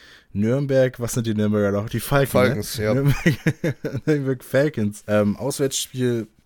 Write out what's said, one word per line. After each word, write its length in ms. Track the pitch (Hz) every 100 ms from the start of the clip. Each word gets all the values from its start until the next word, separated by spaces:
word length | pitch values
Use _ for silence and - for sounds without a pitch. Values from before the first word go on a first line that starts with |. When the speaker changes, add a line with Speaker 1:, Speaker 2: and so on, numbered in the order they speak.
| - - _
Speaker 1:
Nürnberg, 640 | 98 107 135 139 135 131 -
was 140 | 117
sind 100 | 127 113
die 60 |
Nürnberger 360 | 104 107 104 101
noch? 180 | 101 113
Die 120 | 120
Falken, 320 | - 139 139
Speaker 2:
Falcons, 460 | 131 127 104 104 -
Speaker 1:
ne? 60 |
Speaker 2:
ja. 100 | 107
Speaker 1:
Nürnberg, 1120 | 123 143 131 170 123 - - 165 - 135 127 -
<laughs> 0 |
Nürnberg 360 | 151 135 127
Falcons. 600 | - 131 147 135 104 101 -
Ähm, 300 | 104 104 101
Auswärtsspiel, 920 | 127 143 135 - - 131 123 117 107 _